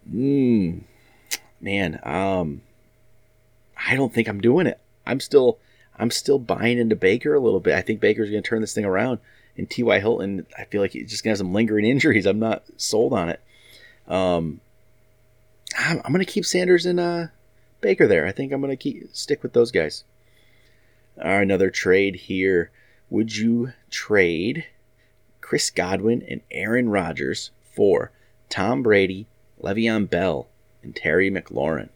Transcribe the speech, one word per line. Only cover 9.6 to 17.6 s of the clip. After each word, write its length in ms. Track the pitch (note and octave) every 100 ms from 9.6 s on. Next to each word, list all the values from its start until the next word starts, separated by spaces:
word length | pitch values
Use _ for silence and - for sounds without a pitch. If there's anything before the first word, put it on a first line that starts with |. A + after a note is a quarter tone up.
| -
T 140 | -
Y 160 | A#2 G#2
Hilton, 440 | G2+ A#2+ G2 F#2+ - -
I 60 |
feel 180 | - G#2
like 80 | G2
he's 180 | A#1+ A#1
just 140 | G#2+
gonna 100 | A2
have 60 | G2+
some 160 | F#2
lingering 300 | G2+ A2+ G#2+
injuries. 420 | G#2+ C3+ D#3 G#2+ F#2+
I'm 140 | G#2
not 240 | A2+ G2+ - -
sold 360 | - G#2+ B2
on 160 | A#2 E2+
it. 120 | D#2+ _ _ _ - - _ -
Um, 520 | F#2 F#2 E2+ E2 - _ _ _ _ _ _ _ _ _ _ - -
I'm, 240 | - E3+
I'm 80 | -
gonna 120 | E3+
keep 200 | F#3+ G#3
Sanders 420 | F3+ F3+ F3+ F3 F3
and, 140 | F3
uh, 260 | F3 E3+ E3 _ _ _